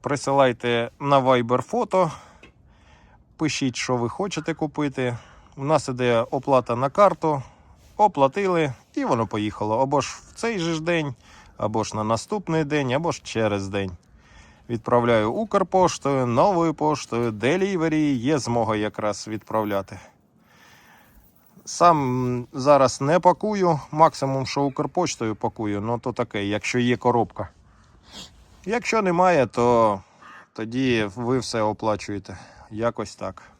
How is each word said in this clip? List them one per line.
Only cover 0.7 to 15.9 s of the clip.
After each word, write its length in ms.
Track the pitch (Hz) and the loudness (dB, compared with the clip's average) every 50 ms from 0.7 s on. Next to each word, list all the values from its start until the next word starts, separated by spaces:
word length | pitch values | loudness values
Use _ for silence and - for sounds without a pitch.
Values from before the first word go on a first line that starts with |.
| 120 117 117 117 - _ | 0 0 -2 -4 -8 _
на 200 | 147 139 143 139 | 0 4 4 4
Viber 420 | 127 127 131 123 120 117 123 123 113 | 6 4 4 4 4 2 0 -2 -2
фото, 500 | - - 233 240 196 - 185 185 160 135 - - - - - - - _ _ _ _ _ _ _ _ - _ _ _ _ _ _ _ _ | -2 -4 -4 -4 0 2 2 2 2 -2 -8 -18 -20 -20 -20 -20 -20 _ _ _ _ _ _ _ _ -20 _ _ _ _ _ _ _ _
пишіть, 400 | _ 160 151 - - 139 131 120 | _ -4 -2 -2 0 -2 -2 -2
що 200 | - - - 131 | -4 -4 -2 -2
ви 120 | 123 117 117 | -2 -2 -4
хочете 460 | - - 190 202 165 - 156 - 160 | -4 -4 -6 -6 -6 -6 -6 -6 -6
купити. 640 | - 165 151 - - 151 143 131 - 131 123 117 117 - - - - - - - | -4 -4 -6 -4 -4 -4 -4 -2 -4 -4 -4 -4 -6 -12 -18 -20 -20 -20 -20 -16
У 80 | - 135 | -10 -2
нас 240 | 143 156 147 - - | 0 0 0 0 -2
іде 320 | 131 120 127 123 120 113 117 - | -4 -2 0 2 2 2 0 0
оплата 460 | - 143 131 - 139 127 117 - 120 | -4 -6 0 2 2 2 2 0 -4
на 140 | 117 131 139 | -2 -2 -4
карту, 520 | - - 208 190 180 - - 160 151 139 120 - - _ _ _ - _ _ - _ | 2 4 4 4 4 2 -2 -2 -2 -2 -6 -10 -20 _ _ _ -20 _ _ -20 _
оплатили 760 | - 208 208 185 - 139 135 - 202 202 190 180 170 160 143 127 - _ _ _ | 2 2 2 4 4 2 2 2 0 -2 0 2 2 0 0 -2 -8 _ _ _
і 100 | - 277 | -6 -2
воно 220 | 240 151 117 117 | 0 0 0 -2
поїхало. 560 | 104 - 110 104 107 101 - - 107 107 117 135 | -2 -2 -4 -4 -4 -4 -4 -4 -2 0 0 0
Або 180 | 135 143 143 | 0 0 -2
ж 160 | 120 - - - - - | -2 -2 -8 -14 -18 -20
в 60 | - | -16
цей 240 | - - 233 233 196 | -6 -6 -4 -4 -2
же 160 | 165 165 165 | -2 -2 -4
ж 80 | 160 156 | -4 -2
день, 320 | 165 175 165 156 143 123 _ _ - - - - - - | -2 0 0 -2 -4 -8 _ _ -20 -20 -20 -20 -20 -10
або 280 | _ - 107 110 113 107 | _ -6 -2 -2 -2 -4
ж 120 | - - | -2 -4
на 80 | 110 107 | -4 -2
наступний 600 | 107 113 113 - - - 214 190 - 160 160 156 | 0 -2 -2 -2 -4 -6 -6 -4 -2 -2 -2 0
день, 280 | 143 147 151 143 127 120 | 0 -2 -2 0 0 -2
або 200 | 139 165 170 139 | -2 -2 -2 -4
ж 80 | - _ | -6 _
через 440 | - - 113 110 107 101 101 95 95 | -8 -4 0 0 0 0 -2 -4 -4
день. 220 | 98 101 95 95 90 - _ _ _ - _ _ - - - - - _ _ _ | -4 -4 -4 -6 -8 -12 _ _ _ -20 _ _ -20 -20 -20 -20 -20 _ _ _
Відправляю 640 | 120 113 - - 120 120 120 120 117 113 107 107 - | -8 -8 -2 2 2 2 4 4 4 4 2 2 0
Укрпоштою, 920 | - 226 208 - 202 190 175 - 185 185 165 | -2 -4 0 0 0 0 2 2 4 4 4